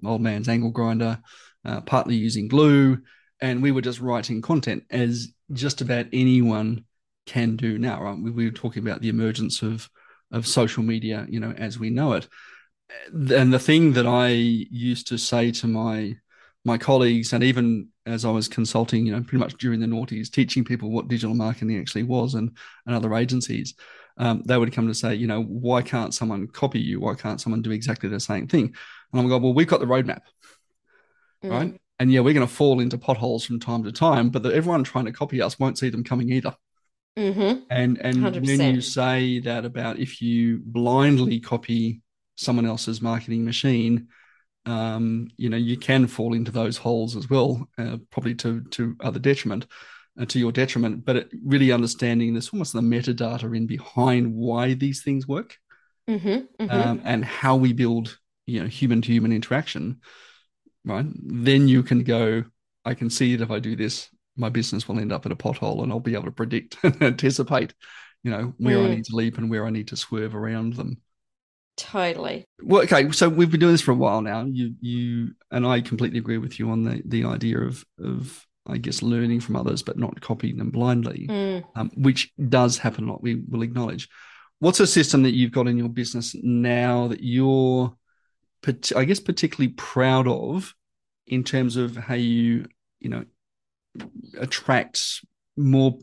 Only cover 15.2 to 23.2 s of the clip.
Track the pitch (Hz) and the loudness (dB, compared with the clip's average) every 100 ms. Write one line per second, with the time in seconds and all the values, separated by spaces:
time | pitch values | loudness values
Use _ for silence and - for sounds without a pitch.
15.2 | - 120 120 117 117 113 113 110 104 120 | -2 0 0 0 -2 0 -2 -4 -6 -10
16.2 | _ _ _ _ 120 117 - 135 120 117 | _ _ _ _ -2 0 4 4 6 2
17.2 | 113 120 131 127 120 110 - _ 117 117 | 0 2 2 4 2 0 -4 _ -8 -4
18.2 | 120 110 107 - 110 113 113 113 113 107 | 0 0 -2 -2 0 0 2 0 0 -2
19.2 | 120 127 - - 131 113 113 113 127 107 | -2 0 -2 -4 -4 -2 -2 -4 -4 -8
20.2 | 117 - 123 131 120 117 107 113 - 117 | -4 0 0 0 -2 -2 -4 -4 -2 -2
21.2 | 113 117 110 120 113 104 - 104 123 127 | -2 -2 -2 -2 -4 -4 -4 -4 -2 0
22.2 | 123 113 117 - - - - 117 110 110 | 0 -2 -4 -8 -20 -12 -4 -2 0 0